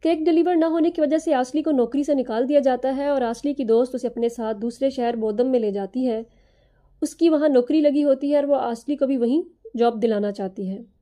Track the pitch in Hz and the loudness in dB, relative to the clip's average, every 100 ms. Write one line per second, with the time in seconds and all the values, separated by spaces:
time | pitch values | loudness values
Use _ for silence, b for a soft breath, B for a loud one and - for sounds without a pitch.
0 | 320 330 320 330 339 349 330 330 330 339 | 0 0 2 2 4 2 2 2 0 2
1 | 294 311 320 277 254 294 302 285 233 269 | 0 0 0 0 0 -2 0 0 0 -2
2 | 294 285 247 220 254 285 269 254 254 269 | 0 0 0 -2 2 2 2 0 -2 -2
3 | 285 277 240 233 294 285 240 226 247 262 | -2 -2 -2 -4 -6 -4 2 2 2 -2
4 | 240 233 233 233 220 220 226 233 269 269 | -6 -2 -4 -4 -6 -4 -6 -2 -4 -2
5 | 240 233 220 214 247 254 214 196 196 254 | -4 -2 -4 0 0 2 0 -4 -6 -4
6 | 254 220 226 _ _ _ _ _ _ _ | -2 -2 -6 _ _ _ _ _ _ _
7 | 302 - 330 311 311 262 247 311 294 277 | -8 2 2 4 4 2 2 2 2 2
8 | 294 269 285 294 285 277 240 233 - 285 | 2 0 2 0 2 0 0 -6 -6 -2
9 | 269 269 233 285 359 _ - 226 233 226 | 0 0 0 0 -2 _ -14 0 0 2
10 | 226 214 202 202 196 190 190 196 233 _ | 0 0 -2 -4 -8 -6 -8 -8 -14 _